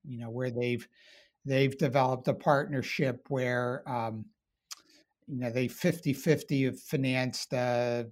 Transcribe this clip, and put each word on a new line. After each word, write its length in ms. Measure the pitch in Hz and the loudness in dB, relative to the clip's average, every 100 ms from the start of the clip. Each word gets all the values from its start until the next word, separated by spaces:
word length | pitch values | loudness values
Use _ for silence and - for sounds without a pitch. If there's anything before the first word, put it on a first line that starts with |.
| - | -14
you 140 | 120 | -12
know, 100 | 117 | -8
where 220 | 117 127 | -4 -4
they've, 360 | 120 123 120 - _ - - _ _ 135 | 0 0 -2 -4 _ -20 -20 _ _ 0
they've 300 | 135 139 135 | 4 4 2
developed 500 | 147 131 131 127 - | 2 4 2 2 0
a 60 | |
partnership 920 | 131 - 143 151 139 120 - 139 123 - | 0 4 4 2 -2 -4 0 0 -2 -4
where, 540 | 135 127 123 123 127 - | -2 0 0 0 -4 -6
um, 380 | 123 113 110 107 _ _ _ - - _ _ _ _ - | -4 -4 -6 -12 _ _ _ -20 -20 _ _ _ _ -10
you 100 | 135 | -6
know, 140 | 123 | -2
they 160 | 120 123 | 0 -2
fifty 440 | - 180 170 151 | 0 0 0 -2
fifty 520 | 131 - 143 - 139 | 0 4 2 2 0
have 160 | 131 131 | 0 -2
financed, 720 | - 151 131 131 127 - - | -4 -2 0 2 0 -4 -4
uh, 520 | 127 123 120 120 120 117 | -2 0 2 0 -2 -4